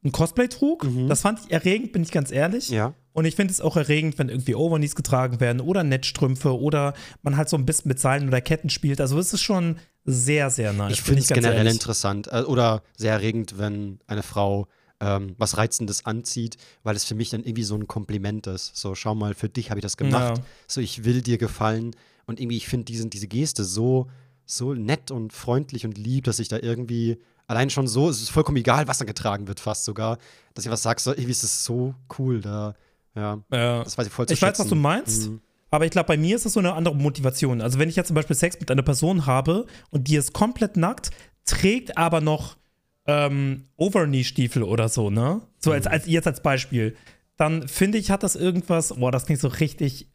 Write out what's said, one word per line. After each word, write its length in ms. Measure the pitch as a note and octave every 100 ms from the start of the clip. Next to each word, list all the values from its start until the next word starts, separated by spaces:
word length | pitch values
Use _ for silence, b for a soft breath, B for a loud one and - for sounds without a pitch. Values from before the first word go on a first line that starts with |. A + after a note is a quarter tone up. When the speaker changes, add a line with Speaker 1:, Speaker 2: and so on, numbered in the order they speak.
Speaker 1:
ein 80 | D3
Cosplay 360 | - D#3+ - B3
trug. 360 | - C#4+ E4
Speaker 2:
Mhm. 240 | C#3 B2+ B2+
Speaker 1:
Das 140 | C#3+
fand 180 | G3 G#3+
ich 60 | -
erregend, 400 | E3 G3+ G#3 A#3+
bin 100 | G3
ich 80 | E3
ganz 180 | E3+ C#3
ehrlich. 380 | B2 D#3+ A#3 -
Speaker 2:
Ja. 260 | A2+ A2 - _
Speaker 1:
Und 120 | -
ich 100 | D#3+
find 160 | D#3+ G3
es 100 | F#3
auch 160 | D#3+ E3+
erregend, 400 | C#3+ D3+ D#3 D3
wenn 100 | C3+
irgendwie 260 | A#2+ C3
Overknees 400 | A2 E3 D#3+ D3
getragen 460 | - - B2+ B2+ A#2+
werden 200 | B2 A#2+
oder 220 | C3+ F#3+
Netzstrümpfe 760 | D#3 C3 - - C3+ C3 C#3+ B2+
oder 380 | D3 D3+ C#3+ C#3 B B
man 140 | C#3 C#3
halt 120 | D3+
so 80 | D#3+
ein 100 | C3
bisschen 220 | D#3 -
mit 100 | B2+
Seilen 300 | C3+ C#3 C#3
oder 120 | B2+
Ketten 300 | - D#3+ D3+
spielt. 300 | - D3+ C#3
Also 180 | C3+ C#3+
es 140 | F3+
ist 100 | G#3
schon 360 | - F#3+ E3+ E3 B B
sehr, 460 | - B2+ B2 D3+ C#3+
sehr 220 | B2+ G#2+
nice, 200 | G2+ G2+
Speaker 2:
Ich 60 | G#2
Speaker 1:
bin 100 | -
Speaker 2:
find's 100 | C#3
Speaker 1:
ich 40 | B2
ganz 100 | B2
Speaker 2:
generell 180 | A#2 A2+
Speaker 1:
ehrlich. 140 | A2+
Speaker 2:
interessant, 540 | A2+ - A2 G2+ G2+ G#2
äh, 120 | A#2
oder 400 | B2 B2+ A#2 A2 b -
sehr 160 | G#2+
erregend, 460 | G#2+ G#2+ A2+ G#2+ F#2+
wenn 400 | G#2 G#2 G2+ F#2+ _
eine 160 | G#2+
Frau, 460 | - G#2 G2+ G2+ G2+ b b _
ähm, 340 | G#2 G2 G2 F2+
was 200 | A2 G#2
Reizendes 500 | A2 - A2 G2+ -
anzieht, 500 | A2 A#2+ - A#2 - B B
weil 100 | A2
es 100 | G#2
für 120 | - A2
mich 140 | A2+
dann 120 | A2
irgendwie 220 | - A2+
so 100 | G#2
ein 140 | G#2 G#2
Kompliment 580 | - G2+ G#2 G2+ G#2+ G2+
ist. 300 | F#2 - -
So, 180 | G2+
„Schau 220 | F#2+ A2 G#2+
mal, 180 | G#2
für 140 | G2+ G#2
dich 220 | - A2+
hab 80 | G#2
ich 40 |
das 140 | G#2 -
gemacht.“ 420 | C#3 C3 B2 A#2
Speaker 1:
Ja. 60 | B2 B B
Speaker 2:
So, 120 | -
ich 240 | A2+ -
will 180 | A2 B2
dir 160 | A#2+ A2+
gefallen. 580 | A2 - A2 A2 A#2 A2 b b -
Und 120 | A2+
irgendwie, 160 | B2 A#2
ich 120 | -
find 200 | B2 A#2+
diesen, 220 | A2+ A2+
diese 160 | G2+ G2
Geste 380 | A2 D#3 -
so, 420 | G2 G2 A#2 C3 B2+ B B B -
so 280 | - B2
nett 360 | C3 G#2+ D#3 -
und 220 | C3 A2
freundlich 520 | - - B2 C3 A#2+
und 140 | A2 G2+
lieb, 260 | G#2+ C3
dass 140 | B2+ A2+
ich 100 | A2
da 100 | A2
irgendwie 600 | A#2 A#2 A#2+ A#2 A#2 A#2 b b b
allein 220 | A2 C3+
schon 160 | C3+ C3
so, 200 | A2+ D#3+
es 120 | A#2
ist 80 | A2
vollkommen 280 | D3+ D3+ C#3+
egal, 280 | A#2+ B2+ C#3+
was 100 | -
da 60 |
getragen 420 | A2 G#2+ A2 G2+ G2+
wird, 100 | G2
fast 240 | - G#2+
sogar, 340 | - G#2+ A2 A#2 b b b
dass 100 | - A2+
ich 40 |
was 120 | A#2
sag, 180 | A#2 A#2
so, 100 | -
irgendwie 180 | - B2
ist 120 | B2
es 200 | A2 -
so 300 | - A#2+ B2+ C3 - -
cool 220 | C3 A#2
da. 340 | G#2 G#2 G#2 G#2 _ _ _
Ja. 260 | - G#2 G#2 -
Speaker 1:
Ja. 300 | B2 A#2+ A#2+
Speaker 2:
Das 120 | A#2 -
weiß 80 | G#2+
ich 60 |
voll 140 | - A#2
zu 80 |
Speaker 1:
Ich 80 | D#3
weiß, 80 | F#3+
was 60 | G3+
Speaker 2:
schätzen. 100 | G3+
Speaker 1:
du 40 | E3+
meinst, 540 | C#3+ G3 A2+ A2 G#2+
Speaker 2:
Mhm. 100 | A2 _ _ _
Speaker 1:
aber 140 | D3+ E3
ich 40 |
glaub, 140 | F#3 D#3+
bei 80 | D#3
mir 200 | D#3+ A3+
ist 80 |
es 80 | A#3
so 60 | G#3+
eine 140 | F3+
andere 200 | E3 E3+
Motivation. 640 | C#3+ D3 D3 C3 B2+ C#3+ A#2+
Also 160 | A2+ C3
wenn 100 | D#3+
ich 80 | E3
jetzt 120 | F3
zum 60 |
Beispiel 220 | D#3 D3+ C3
Sex 220 | F3 -
mit 100 | -
einer 120 | C3+
Person 440 | C3 C3+ D#3 F#3+ C3+
habe 400 | B2+ C3+ F#3 B3 B B
und 180 | D3 C3
die 80 | D3+
ist 180 | C#3
komplett 420 | - G#3+ B3 G#3 F#3
nackt, 340 | E3 B3+ - B B _ -
trägt 500 | - F#3+ A#3+ - -
aber 240 | E3 E3
noch, 360 | D3+ D3+ - - _ _ _ _ -
ähm, 580 | D3 C#3+ C#3 C#3 C3+ - -
Overknee-Stiefel 840 | F3+ G3 D#3 C3+ B2+ - B2 C3
oder 280 | G#2 A2+ A2
so, 180 | A#2+ G#2
ne? 320 | G#2 B2 G3 - _
So 140 | D#3
als, 140 | D3 C#3+
Speaker 2:
Mhm. 60 |
Speaker 1:
als, 140 | D#3+ D#3+
jetzt 200 | E3 D#3+
als 160 | C3
Beispiel. 520 | D3+ C3 C3 B2 A2 B B B B _
Dann 280 | D3+ E3 C#3
finde 300 | - F#3+ G#3+
ich, 140 | G3+
hat 120 | G3
das 140 | G3 -
irgendwas, 580 | F3+ F3+ - E3 D#3
boah, 160 | B2 B2
das 140 | B2+
klingt 160 | - D3
so 80 | C#3
richtig 600 | - D3+ - C#3+ - -